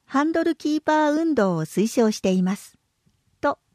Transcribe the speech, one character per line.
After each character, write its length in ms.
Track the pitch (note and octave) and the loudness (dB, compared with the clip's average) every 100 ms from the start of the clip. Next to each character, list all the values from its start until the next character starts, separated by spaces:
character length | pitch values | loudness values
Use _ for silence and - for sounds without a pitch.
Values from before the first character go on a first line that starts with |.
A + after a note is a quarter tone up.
| _ | _
ハ 180 | C4+ | -2
ン 80 | D4+ | 0
ド 100 | E4 | 0
ル 140 | E4 E4 | -2 -2
キ 220 | D4+ D4+ | -2 -2
ー 40 | |
パ 280 | - D#4 D4+ | 0 0 2
ー 20 | |
運 220 | D4+ E4 | 0 0
動 220 | C4+ G3 E3+ | 2 0 0
を 80 | D#3 | -2
推 200 | - A3 | -2 0
奨 240 | - A3 | 2 2
し 100 | G#3 | 0
て 120 | G3 | 0
い 100 | F#3 | 0
ま 140 | F3+ G3 | 0 -4
す。 220 | - _ _ _ _ _ _ _ | -10 _ _ _ _ _ _ _
と、 180 | C#4+ - _ | -4 -4 _